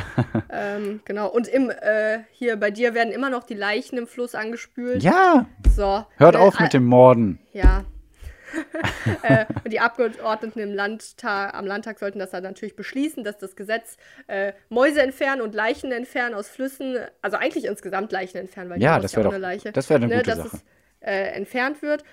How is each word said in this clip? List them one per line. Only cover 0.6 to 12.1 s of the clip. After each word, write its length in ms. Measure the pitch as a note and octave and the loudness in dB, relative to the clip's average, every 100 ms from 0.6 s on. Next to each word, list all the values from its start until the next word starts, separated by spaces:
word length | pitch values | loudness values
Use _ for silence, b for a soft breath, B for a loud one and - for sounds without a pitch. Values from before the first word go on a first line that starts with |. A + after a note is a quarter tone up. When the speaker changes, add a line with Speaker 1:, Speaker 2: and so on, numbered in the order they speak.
| G3+ G#3 G3+ G#3+ | -6 -6 -8 -10
Speaker 2:
genau. 220 | - G3+ G#3+ | -8 -6 -2
Und 220 | A#3+ A3 | -2 0
im, 200 | C4 B3 | 0 0
äh, 500 | - G#3+ G#3+ G#3+ A3 A3 | -2 0 0 0 -4 -8
hier 240 | _ A#3+ | _ -4
bei 160 | G#3+ G#3 | -2 -2
dir 240 | G#3 A#3+ | 0 0
werden 180 | A#3 A3+ | 0 -2
immer 160 | G#3+ C4+ | -2 -4
noch 140 | B3 | -4
die 120 | - | -8
Leichen 440 | G#3 G3+ A3 - B3 | -6 -2 -2 -4 -8
im 80 | A#3 | -8
Fluss 300 | - A#3+ G#3+ | -8 -8 -6
angespült. 640 | A3 A#3+ - - B3 B3+ | -8 -10 -12 -10 -4 0
Speaker 1:
Ja! 440 | C#3 F4 F#4 D4 - - - | 4 4 6 4 2 2 2
Speaker 2:
So. 300 | G3+ G3 G3+ - - | 4 2 -2 -4 8
Speaker 1:
Hört 160 | D#3 E3+ | 8 10
Speaker 2:
Ne, 40 | |
Speaker 1:
auf 200 | F#3+ - | 6 6
Speaker 2:
a- 20 | |
Speaker 1:
mit 120 | D#3+ | 2
dem 100 | C3+ | 4
Morden. 560 | B2 B2+ B2+ A#2 G#2 E2+ _ | 6 10 10 8 2 -2 _
Speaker 2:
Ja. 320 | G3+ F3+ - - | 4 4 4 -2
<laughs> 60 | - - B B B B D#4+ - D#4+ - - A2 - | -16 -20 B B B B -12 -10 -6 -6 -4 -4 -2
Äh, 240 | A#3 A3 A3 A3+ | 2 2 2 -6
und 80 | A#3 | -6
die 80 | A3 | -2
Abgeordneten 800 | A#3 B3 A3+ A3+ A3 A3 A3+ A3 | -2 0 -4 -2 -4 -4 -6 -8
im 120 | G3+ | -6
Landtag, 840 | G3+ G3+ A3 - - A#3 G3 G3 | -4 -6 -8 -14 -10 -6 -4 -6
am 120 | - F#3+ | -8 -8
Landtag 320 | G3+ A3+ G#3 | -8 -10 -8
sollten 220 | G3+ | -8